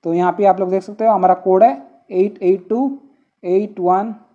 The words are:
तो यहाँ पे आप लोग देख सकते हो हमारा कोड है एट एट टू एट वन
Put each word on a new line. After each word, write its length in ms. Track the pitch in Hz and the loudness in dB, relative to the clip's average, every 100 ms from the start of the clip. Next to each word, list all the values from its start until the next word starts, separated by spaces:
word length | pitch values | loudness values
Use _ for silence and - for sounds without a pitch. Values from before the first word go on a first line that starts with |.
तो 120 | 165 | -4
यहाँ 180 | 170 180 | -2 -2
पे 120 | 175 | 0
आप 160 | 202 185 | 0 2
लोग 100 | 185 | 0
देख 120 | 190 | -4
सकते 240 | 190 208 220 | -6 -4 0
हो 60 | |
हमारा 220 | 202 180 | 2 2
कोड 280 | 185 190 185 | 0 2 4
है 400 | 233 269 - _ _ | 4 2 -14 _ _
एट 320 | 190 202 - | -2 -2 -2
एट 260 | 180 190 180 | 0 0 -2
टू 300 | 226 269 277 _ _ _ _ | -4 -4 -6 _ _ _ _
एट 360 | 180 190 208 208 | -2 -2 -2 -4
वन 340 | 175 185 220 214 _ | -2 0 -2 -10 _